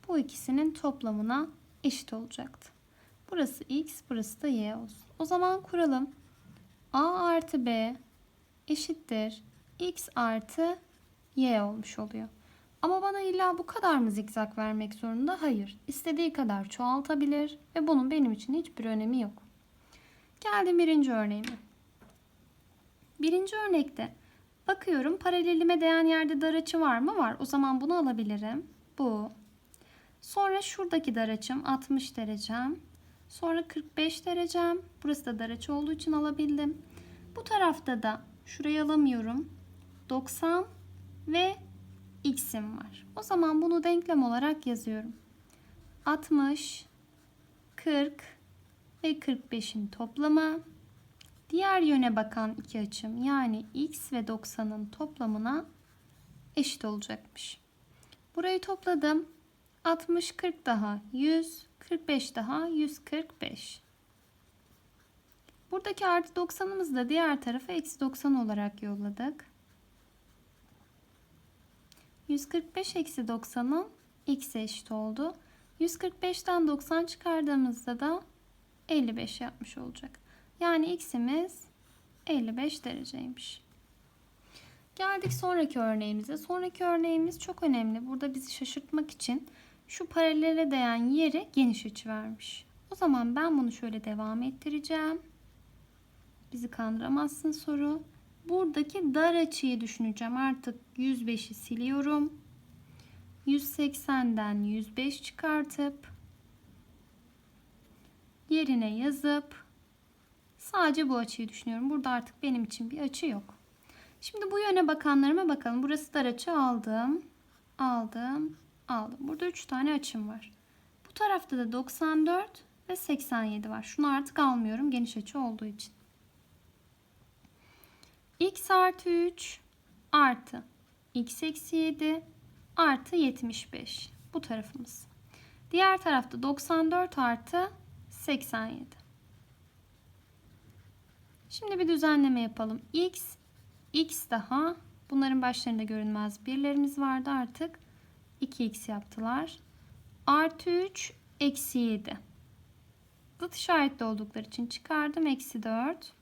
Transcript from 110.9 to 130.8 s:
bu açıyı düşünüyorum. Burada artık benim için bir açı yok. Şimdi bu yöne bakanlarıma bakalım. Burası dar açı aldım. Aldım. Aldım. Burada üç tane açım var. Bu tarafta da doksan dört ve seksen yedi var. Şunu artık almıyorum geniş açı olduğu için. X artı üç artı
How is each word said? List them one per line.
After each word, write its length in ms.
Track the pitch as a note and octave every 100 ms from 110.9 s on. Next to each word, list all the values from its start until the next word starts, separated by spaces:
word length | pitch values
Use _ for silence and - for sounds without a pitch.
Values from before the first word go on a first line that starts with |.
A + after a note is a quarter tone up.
| C#4+ C#4+
bu 80 | B3
açıyı 320 | A3+ - A3
düşünüyorum. 400 | - A#3+ A3+ C4+
Burada 200 | D4 B3+
artık 340 | B3 A#3+ -
benim 200 | C#4+ B3
için 280 | A3+ - A#3
bir 80 | D4
açı 260 | C#4 C#4 D#4+
yok. 320 | G3+ - - _ _ - - - _
Şimdi 300 | - G#4+ G4
bu 80 | G4+
yöne 280 | G#4 F#4 D#4
bakanlarıma 640 | D#4 D4+ C#4 C#4 E4 F4+
bakalım. 340 | C#4+ A#3+ A#3+
Burası 300 | C#4 D4+ D4+
dar 120 | D4 B3
açı 260 | A#3+ -
aldım. 720 | D#4+ C4 A#3 G#3+ A3 B3 D#4+ - _ _ _ _ -
Aldım. 800 | C4 A#3+ A3+ A#3 B3 C#4+ D#4 - _ _ -
Aldım. 300 | A#3+ G#3+ B3+
Burada 280 | C#4 D#4 F4+
üç 180 | E4+ -
tane 280 | B3+ C#4+
açım 360 | D4 D4 A3+ G#3
var. 240 | A3 - - _ _ _ _ -
Bu 40 |
tarafta 440 | - G#4 F#4+ - B3+
da 140 | A#3
doksan 540 | B3 C4 - D#4+ D#4 D#4
dört 380 | F4+ G#4+ - - _ -
ve 60 | F#4
seksen 480 | - C#4+ - A#3
yedi 260 | A3 G#3 G#3+
var. 140 | A3
Şunu 240 | A3 - D4
artık 320 | C#4 C#4 -
almıyorum 520 | C#4 B3 A3 A3+ C#4+
geniş 260 | B3 A#3 A3
açı 220 | G#3 C#4
olduğu 260 | B3 A3 G#3+
için. 280 | G#3 - _ _ _ _ _ _ _ _ _ _ _ _ _ _ _ - _ _ - - _ - _ _ _
X 320 | F#4 F#4+ -
artı 380 | F#4 F#4 F#4 F4+
üç 500 | E4+ F4 F4 - - _ _ _ - _
artı 520 | D4 C4+ A#3+ - B3 - _